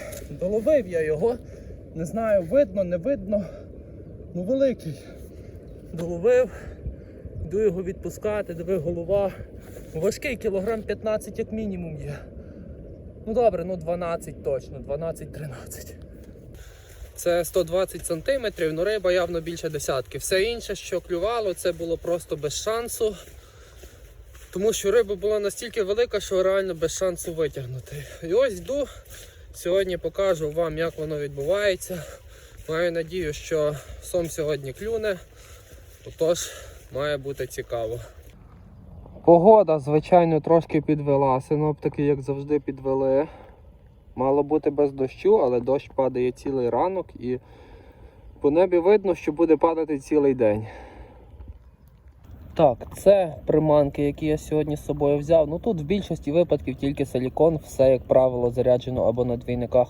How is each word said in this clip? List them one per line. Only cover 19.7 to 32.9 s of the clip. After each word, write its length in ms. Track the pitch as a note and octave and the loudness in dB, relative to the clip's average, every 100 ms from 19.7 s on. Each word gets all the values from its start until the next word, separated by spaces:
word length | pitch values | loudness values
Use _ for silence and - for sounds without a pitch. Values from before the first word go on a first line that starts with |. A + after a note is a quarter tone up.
| D3+ - C3+ - C3+ | -4 -2 -4 -4 -8
Все 240 | - F#3+ | 0 0
інше, 320 | A3 A#3 - | 0 -4 -8
що 260 | G3 - F3 | -10 -4 -6
клювало, 540 | - E3+ G3+ A#3+ G#3 | -4 -2 -2 0 -2
це 180 | F3 F#3 | -2 -2
було 240 | E3 E3+ D#3+ | -2 -4 -4
просто 400 | E3+ E3+ - D3+ | -2 -4 -2 -6
без 160 | D3 - | -4 -4
шансу. 520 | G#3+ A3+ A#3 - G#3+ F3+ - - - - - - - - - - - - - | -2 -2 -4 -2 -2 -2 -14 -20 -20 -20 -20 -20 -20 -20 -20 -20 -20 -20 -10
Тому 200 | F#3 G#3+ | 0 0
що 180 | - G3+ | 2 4
риба 240 | A#3 G3+ | 4 2
була 260 | F#3+ G#3 G#3+ | 0 0 0
настільки 420 | G3+ - A#3 A3+ | 0 -4 -6 -4
велика, 380 | F#3+ G#3+ A#3+ G#3 | 0 0 0 0
що 220 | - F#3+ | 0 2
реально 320 | F#3 G3 F#3+ | 4 2 0
без 160 | D#3+ D#3+ | -2 -4
шансу 440 | - F#3+ E3+ F3+ | 0 -2 -2 -6
витягнути. 600 | D#3+ D3+ C#3 B2 B2+ - C#3+ C3 - | -2 -2 -2 -8 -10 -10 -14 -12 -10
І 100 | E3 | 0
ось 280 | G#3+ C4+ F3+ | 2 2 0
йду, 240 | E3+ C#4 C4 - - - - - - | -4 -4 -4 -8 -18 -20 -20 -20 -20
сьогодні 420 | - F3 G3 F#3 E3+ | -8 0 0 0 -4
покажу 540 | E3 - G3 E3 D3+ | -6 0 0 2 0
вам, 280 | D#3 E3 D#3 | -2 -2 -2
як 200 | E3 D#3+ | -4 -4
воно 200 | D#3 D3+ | -6 -4
відбувається. 840 | C#3+ C#3 C#3+ G3+ G#3 F#3 - F3 C#3+ - - - - - - | -6 -4 0 2 2 0 -4 -10 -10 -16 -20 -20 -20 -16 -4
Маю 240 | D#3+ F3 | 0 0